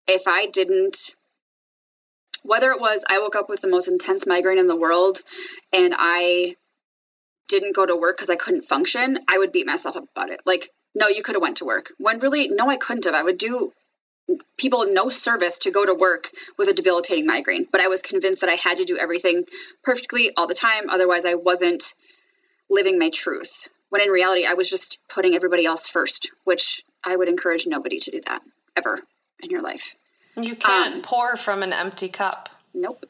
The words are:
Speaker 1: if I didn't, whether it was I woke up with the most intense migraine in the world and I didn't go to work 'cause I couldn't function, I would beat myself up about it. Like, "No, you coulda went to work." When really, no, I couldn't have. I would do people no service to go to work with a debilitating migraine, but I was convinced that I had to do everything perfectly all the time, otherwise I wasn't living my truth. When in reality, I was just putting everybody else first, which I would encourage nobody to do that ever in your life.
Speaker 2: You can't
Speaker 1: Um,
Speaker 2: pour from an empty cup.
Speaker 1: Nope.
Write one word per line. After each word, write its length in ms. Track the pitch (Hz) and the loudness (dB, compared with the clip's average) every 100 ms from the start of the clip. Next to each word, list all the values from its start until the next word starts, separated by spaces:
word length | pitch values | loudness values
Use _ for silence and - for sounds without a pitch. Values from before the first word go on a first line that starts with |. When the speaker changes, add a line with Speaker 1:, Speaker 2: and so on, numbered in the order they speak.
| - | 0
Speaker 1:
if 140 | 190 185 | 2 2
I 200 | 175 202 | 0 0
didn't, 680 | 190 185 190 196 - - - _ _ _ _ _ _ _ _ _ _ _ - | 0 2 2 2 2 2 -2 _ _ _ _ _ _ _ _ _ _ _ -8
whether 280 | 196 226 262 | 0 2 2
it 80 | 262 | 2
was 240 | 220 - - | 2 0 0
I 100 | 196 | 0
woke 180 | 208 208 | 0 -2
up 120 | 202 | -4
with 120 | 196 | -4
the 80 | 190 | 0
most 200 | 180 185 | 2 2
intense 380 | 180 - 190 190 | 0 0 -2 0
migraine 320 | 175 185 190 | 0 2 4
in 80 | 180 | 4
the 80 | 165 | 2
world 440 | 165 170 190 190 - - - - - | 2 4 2 0 -4 -14 -14 -16 -2
and 220 | 185 180 - | 0 2 2
I 600 | 170 175 175 175 180 180 _ _ _ _ _ _ _ _ - | 0 2 2 2 0 -6 _ _ _ _ _ _ _ _ 2
didn't 280 | 196 196 196 | 2 2 0
go 80 | |
to 120 | 185 175 | 2 2
work 220 | 175 175 | 0 -2
'cause 120 | - | -2
I 60 | 175 | -2
couldn't 260 | - 175 | 0 -2
function, 560 | - 139 185 240 262 269 - | 0 0 0 0 0 -2 0
I 100 | 190 | 2
would 140 | 190 | 2
beat 140 | 185 143 | 0 0
myself 300 | - 139 175 | -2 -4 -8
up 80 | - | -10
about 160 | - - | -8 -8
it. 100 | - - | -6 0
Like, 240 | 185 - _ _ | 0 -2 _ _
"No, 140 | 208 214 | 0 0
you 140 | 208 | 0
coulda 180 | 208 214 | -2 -2
went 180 | 180 - | -2 -2
to 60 | |
work." 280 | 135 104 - - | -2 -4 -6 -4
When 200 | 208 226 | -2 0
really, 300 | 269 294 269 | 0 0 0
no, 200 | 202 254 | 0 0
I 80 | 269 | 0
couldn't 280 | - 233 | -2 -2
have. 100 | 190 | 0
I 80 | 156 | 0
would 160 | 165 180 | 0 0
do 340 | 226 247 196 - _ _ _ _ - 185 - - | -2 -2 -4 -8 _ _ _ _ -6 -6 -6 -4
people 300 | 262 247 202 | 0 2 2
no 240 | 190 240 | 2 2
service 480 | - 240 226 175 - | 2 2 2 0 0
to 120 | 196 | 0
go 140 | 196 | 2
to 80 | 202 | 2
work 380 | 170 185 165 - - - - | 2 2 0 -4 -12 -12 -2
with 100 | 196 | 0
a 40 | |
debilitating 540 | 180 180 175 175 170 156 | 2 2 2 0 0 0
migraine, 400 | 120 - 175 180 | 0 -2 -4 0
but 120 | 190 | 2
I 60 | 190 | 2
was 120 | 190 | 0
convinced 400 | - 196 190 190 | -2 -2 0 0
that 80 | 180 | 0
I 60 | |
had 240 | 170 180 180 | 0 0 -2
to 60 | |
do 120 | 180 180 | -2 -2
everything 500 | 170 170 180 175 175 180 - - | -2 -2 0 0 -2 -10 -16 -10
perfectly 500 | - 247 - 240 233 | -4 -4 -2 -2 0
all 120 | - - | 0 0
the 80 | |
time, 340 | - 226 220 208 | 2 2 0 0
otherwise 380 | 185 180 175 175 | 2 2 2 0
I 80 | |
wasn't 580 | 175 175 180 175 175 - - _ - _ _ _ _ - | 0 2 2 2 2 0 -2 _ -20 _ _ _ _ 0
living 280 | 196 190 185 | 2 2 2
my 120 | 165 | 2
truth. 580 | - 175 - - - - _ - | 0 -2 -4 -6 -8 -8 _ -4
When 100 | 202 | 0
in 80 | 202 | 2
reality, 380 | 185 185 180 156 | 2 2 2 0
I 80 | |
was 160 | 180 185 | 0 0
just 280 | 185 - - - | 0 -2 -6 -10
putting 260 | - 185 | 0 2
everybody 320 | 175 180 175 165 | 2 0 0 0
else 220 | 165 - | 2 0
first, 420 | 170 - - - - | 0 0 0 -2 -6
which 380 | - 175 - - - _ | -2 0 0 -4 -10 _
I 100 | 180 | -4
would 140 | 185 175 | -2 0
encourage 380 | 180 180 165 170 | 0 0 2 2
nobody 340 | 143 151 - | 0 -6 -4
to 100 | - | -4
do 100 | 160 | -6
that 180 | - - - _ _ | -8 -8 -10 _ _
ever 280 | - 110 - - _ _ _ | -4 -4 -4 -8 _ _ _
in 100 | 349 | -10
your 100 | 359 | -8
life. 340 | - - - - _ _ _ - | -8 -8 -10 -14 _ _ _ -10
Speaker 2:
You 200 | 233 226 | -10 -2
can't 380 | 214 190 165 - | 2 2 0 -4
Speaker 1:
Um, 60 | |
Speaker 2:
pour 340 | - 247 240 226 | -4 -2 0 -2
from 260 | - 196 | -4 -4
an 120 | 190 | -2
empty 340 | 170 190 190 185 | -4 -6 -6 -10
cup. 400 | 185 190 - - - _ | -4 -6 -6 -12 -20 _
Speaker 1:
Nope. 320 | 185 180 - | -8 -8 -8